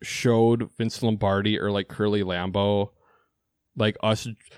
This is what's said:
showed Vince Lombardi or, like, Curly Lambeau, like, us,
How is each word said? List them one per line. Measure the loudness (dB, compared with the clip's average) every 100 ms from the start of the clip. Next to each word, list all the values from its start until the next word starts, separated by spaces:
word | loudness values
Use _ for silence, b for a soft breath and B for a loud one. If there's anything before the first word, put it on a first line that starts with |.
showed | -12 -2 2 6 6 4 -2 -4
Vince | -6 -2
Lombardi | -2 0 0 2 0 0
or, | -2
like, | -2 -4
Curly | -2 0 0
Lambeau, | -2 -4 -2 0 2 0 -2 _ _ _ _ _ _ _ _ -2
like, | -2 0
us, | -2 -2 -4 -14 _